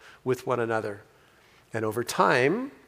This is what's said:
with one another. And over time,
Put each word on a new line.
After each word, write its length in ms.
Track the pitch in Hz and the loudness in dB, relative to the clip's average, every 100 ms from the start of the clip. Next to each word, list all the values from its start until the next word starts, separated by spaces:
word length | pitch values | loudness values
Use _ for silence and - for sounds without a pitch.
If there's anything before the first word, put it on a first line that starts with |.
| - - | -20 -8
with 220 | 127 123 - | -2 -2 0
one 140 | 123 | -2
another. 420 | 113 113 107 101 - _ _ _ _ - _ | 0 -2 -4 -8 -16 _ _ _ _ -20 _
And 100 | 113 | -4
over 200 | 110 113 | -2 -2
time, 680 | 120 - 190 143 131 208 269 - | -2 2 4 4 4 0 -4 -12